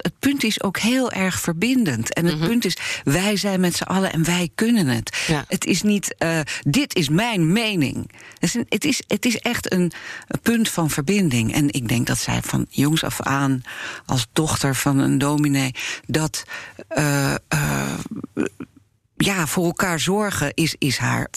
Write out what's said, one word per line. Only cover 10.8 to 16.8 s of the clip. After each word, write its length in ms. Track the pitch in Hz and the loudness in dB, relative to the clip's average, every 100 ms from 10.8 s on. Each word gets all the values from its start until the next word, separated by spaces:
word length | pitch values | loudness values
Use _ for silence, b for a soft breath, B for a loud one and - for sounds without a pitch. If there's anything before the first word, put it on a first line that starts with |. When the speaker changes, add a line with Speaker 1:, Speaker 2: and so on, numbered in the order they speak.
| 160 | 0
Speaker 1:
verbinding. 600 | - 139 208 175 123 110 | 0 2 2 4 2 2
En 180 | - 143 | 2 2
ik 160 | 143 113 | 0 0
denk 180 | 120 127 | 0 0
dat 120 | 123 | -2
zij 220 | - 120 | -2 -2
van 240 | - 131 117 | -2 -2 -2
jongs 360 | - 143 156 | 0 2 2
af 160 | - - | -2 -4
aan, 420 | - 135 139 131 B B B B - | -2 0 0 0 B B B B -2
als 200 | 131 117 | -2 0
dochter 420 | - 156 - 139 | 0 0 0 0
van 240 | 127 143 139 | 0 2 4
een 200 | 135 139 | 4 2
dominee, 520 | 143 147 147 139 131 127 B B - | 2 2 2 2 0 -4 B B -2
dat, 360 | 156 156 - - B B B | 0 0 -4 -10 B B B